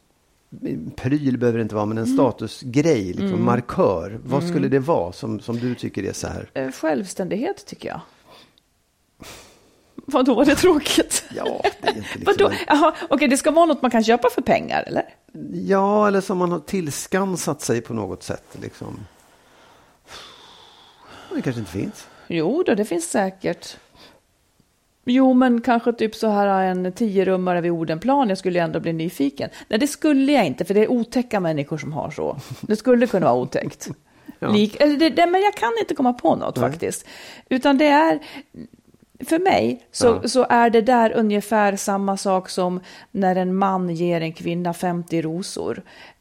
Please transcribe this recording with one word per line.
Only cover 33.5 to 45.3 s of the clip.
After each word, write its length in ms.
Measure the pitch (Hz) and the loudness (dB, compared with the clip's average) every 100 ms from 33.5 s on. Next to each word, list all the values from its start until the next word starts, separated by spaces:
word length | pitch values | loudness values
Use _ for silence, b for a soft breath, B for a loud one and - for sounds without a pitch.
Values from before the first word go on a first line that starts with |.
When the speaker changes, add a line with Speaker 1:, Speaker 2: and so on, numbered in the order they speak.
| - - - - | -4 -6 -8 -14
Speaker 1:
<laughs> 60 | - B B B B | -16 B B B B
Ja. 100 | - | 0
Speaker 2:
Lik-, 240 | 208 214 - | 2 2 2
eller 160 | 294 285 | 2 4
det, 120 | 320 | 2
det, 180 | - 349 | 4 2
men 140 | 370 | 4
jag 120 | 403 | 2
kan 180 | 403 453 466 | 0 -2 -2
inte 160 | 392 302 | -2 0
komma 180 | 247 | 0
på 220 | 247 330 - | 0 0 0
något 200 | - - | -2 -2
Speaker 1:
Nej. 140 | 135 | -4
Speaker 2:
faktiskt. 340 | 160 95 - B B B B - | -2 -6 -6 B B B B -4
Utan 280 | 254 285 269 | 0 2 4
det 100 | 302 | 6
är, 320 | 285 320 302 B 277 - - - _ _ _ _ - - | 6 4 2 B -18 -18 -18 -20 _ _ _ _ -16 -2
för 140 | 330 | 0
mig 480 | 370 - 226 247 _ | 2 2 2 -2 _
så, 280 | - 240 208 | 0 2 2
Speaker 1:
Ja. 40 | 233 | 0
Speaker 2:
så 180 | 254 - | 0 2
är 200 | 240 233 | 4 4
det 120 | 226 | 4
där 300 | 220 240 226 | 4 4 4
ungefär 640 | - 214 208 - 220 202 196 | 2 0 0 0 2 2 0
samma 420 | - 196 196 196 | -2 -2 -2 -2
sak 320 | 202 185 185 | 0 0 -2
som 300 | - 180 180 B B B | -2 -2 -4 B B B
när 240 | 196 190 185 | -2 2 2
en 200 | 185 190 | 0 0
man 340 | 196 190 180 | 0 0 -2
ger 320 | 165 175 170 | -2 0 0
en 120 | 160 | -4
kvinna 400 | 165 175 175 175 | -6 -6 -4 -4
femtio 480 | 170 185 175 170 165 | -4 -4 -4 -2 -2
rosor. 600 | 160 | -2